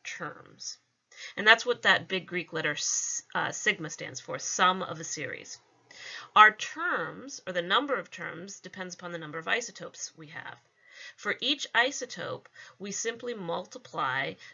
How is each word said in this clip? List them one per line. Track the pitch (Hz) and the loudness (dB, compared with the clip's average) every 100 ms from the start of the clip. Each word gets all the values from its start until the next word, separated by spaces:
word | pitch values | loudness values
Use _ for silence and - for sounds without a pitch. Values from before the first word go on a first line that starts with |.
terms. | - - 156 - - - - - _ _ _ - - - | -10 -8 -8 -10 -16 -12 -12 -12 _ _ _ -16 -8 4
And | 214 | 8
that's | 233 247 | 8 8
what | 233 | 4
that | 208 190 170 | 6 6 4
big | 185 156 | -2 -2
Greek | 175 165 | -4 -4
letter | 160 151 | -2 0
s-, | 143 - - - - - | 0 0 0 0 -6 -4
uh, | 175 156 | -2 -2
sigma | - 214 202 156 | 0 0 0 -4
stands | - - 127 | -8 -10 -10
for, | - - | -8 -6
sum | - - 185 190 | -4 4 4 4
of | - 156 | -2 -6
a | 160 | -8
series. | 156 - - - - _ _ _ - - - - - | -6 -6 -10 -12 -16 _ _ _ -16 -12 -12 2 10
Our | 320 | 10
terms, | 320 - 311 349 240 151 170 262 - - | 8 -4 -4 0 0 -2 -6 -12 -10 -4
or | |
the | 175 | -2
number | 175 220 285 226 | 2 2 2 -2
of | - | -4
terms, | - 165 156 196 - | -8 -8 -8 -12 -12
depends | 185 196 185 | -14 -10 -10
upon | 175 175 | -4 -4
the | 170 | -2
number | 151 160 | -6 -4
of | 170 | 0
isotopes | 214 233 - 165 - - - | 0 0 -8 -12 -10 -12 -12
we | 151 | -14
have. | 160 - - _ _ - - - - | -12 -12 -14 _ _ -20 -18 -16 -6
For | 208 - | -4 -2
each | 247 294 - | 0 -2 2
isotope, | 226 262 277 240 180 - - - - - - | 2 2 0 -8 -6 -6 -6 -10 -20 -20 -12
we | 202 | -8
simply | - 226 233 240 | -4 -4 -4 -6
multiply | 226 170 175 185 254 - 175 139 131 156 - - | -6 -4 -4 -6 -14 -8 -2 0 0 -2 -6 -16